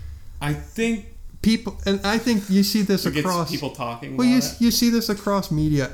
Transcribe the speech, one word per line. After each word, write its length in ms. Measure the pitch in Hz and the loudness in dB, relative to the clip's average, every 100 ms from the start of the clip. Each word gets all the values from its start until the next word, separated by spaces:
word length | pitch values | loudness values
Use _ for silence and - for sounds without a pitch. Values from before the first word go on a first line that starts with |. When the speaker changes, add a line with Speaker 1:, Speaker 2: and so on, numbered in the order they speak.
| - - - - | -12 -14 -14 -8
Speaker 1:
I 140 | 147 | -6
think 520 | 147 - 220 233 220 - - - - | -6 -6 -2 -2 -2 -6 -14 -16 0
Speaker 2:
people, 340 | 214 226 208 - | 2 2 -2 -6
and 160 | 196 196 196 | -2 0 0
I 120 | 226 | 0
think 300 | 247 214 202 | 2 0 2
you 140 | 196 | 2
see 200 | 202 214 | 4 2
this 220 | 196 185 | 2 2
Speaker 1:
it 80 | 170 | 0
gets 120 | 147 180 | 0 0
Speaker 2:
across 240 | 175 151 | 0 -2
Speaker 1:
people 200 | - 135 | -4 -6
talking 460 | - 120 117 139 247 | -6 -8 -6 -6 2
Speaker 2:
well, 100 | 247 | 4
you 80 | 254 | 4
Speaker 1:
about 80 | |
Speaker 2:
s-, 160 | 247 - | 2 2
Speaker 1:
it. 40 | |
Speaker 2:
you 60 | 233 | 2
see 180 | - 233 | 4 4
this 180 | 233 226 | 2 0
across 420 | 202 202 196 - | -2 0 0 0
media 400 | 151 156 147 127 | 0 2 2 0